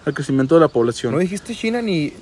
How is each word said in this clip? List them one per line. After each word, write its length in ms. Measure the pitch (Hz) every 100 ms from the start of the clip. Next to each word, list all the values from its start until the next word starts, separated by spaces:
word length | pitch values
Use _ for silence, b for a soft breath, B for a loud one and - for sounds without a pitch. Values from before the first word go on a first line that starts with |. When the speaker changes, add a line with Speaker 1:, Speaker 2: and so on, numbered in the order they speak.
Speaker 1:
al 100 | 151
crecimiento 400 | 147 143 135 131 165
de 60 |
la 60 | 151
población. 440 | 120 117 - 120
Speaker 2:
¿No 60 | 143
dijiste 340 | 185 196 -
China 260 | 226 220 240
ni, 320 | 226 170 147 -